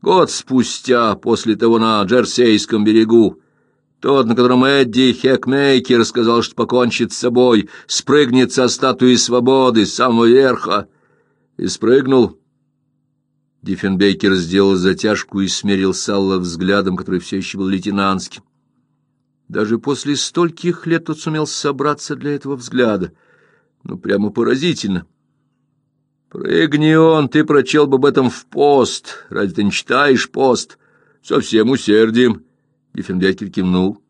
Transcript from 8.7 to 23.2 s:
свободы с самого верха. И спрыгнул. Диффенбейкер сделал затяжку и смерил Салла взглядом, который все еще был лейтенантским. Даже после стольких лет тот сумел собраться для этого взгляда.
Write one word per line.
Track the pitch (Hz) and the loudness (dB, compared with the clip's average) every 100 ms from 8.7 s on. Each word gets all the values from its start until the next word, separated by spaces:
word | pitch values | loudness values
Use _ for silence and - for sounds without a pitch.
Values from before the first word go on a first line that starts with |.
| - 135 123 127 120 | 0 -2 2 2 4
свободы | - 120 123 135 127 113 98 | 2 0 2 2 4 2 0
с | |
самого | - 123 113 117 | 0 0 4 6
верха. | 123 135 120 - 101 - _ _ _ _ _ _ - | 6 4 0 -4 -6 -6 _ _ _ _ _ _ -10
И | 90 | -8
спрыгнул. | - 110 131 139 135 104 - _ _ _ _ _ _ _ _ _ _ _ _ | -4 2 2 4 2 2 -2 _ _ _ _ _ _ _ _ _ _ _ _
Диффенбейкер | - 92 98 92 101 95 101 | -10 -6 -4 0 0 2 0
сделал | 95 82 95 98 | 0 0 2 2
затяжку | 95 92 92 107 101 - 98 | 2 0 0 -2 -4 -4 -6
и | 95 | -4
смерил | - 104 98 95 | -4 -4 -2 -2
Салла | 92 - 101 95 95 | -4 -4 -4 -2 -2
взглядом, | 90 85 92 101 95 90 | -4 -6 -2 0 -2 -6
который | 80 90 | -6 -6
все | - 98 | -6 -10
еще | 90 98 | -8 -8
был | 95 | -4
лейтенантским. | 98 101 101 98 95 - - _ _ _ _ _ _ _ _ _ _ _ | -4 -4 -4 -2 -4 -8 -18 _ _ _ _ _ _ _ _ _ _ _
Даже | 104 107 113 | -6 -2 -2
после | 135 135 139 143 | -4 -6 -4 -6
стольких | - - 170 160 175 175 170 | -4 -2 -4 -2 -6 -6 -4
лет | 165 165 | -6 -4
тот | 156 | -8
сумел | - 156 147 | -6 -4 -4
собраться | - 151 135 139 143 - 139 | -4 -6 -4 -4 -4 -8 -10
для | 135 | -6
этого | 143 139 139 | -8 -8 -10
взгляда. | 120 120 120 104 85 _ | -8 -2 0 0 -6 _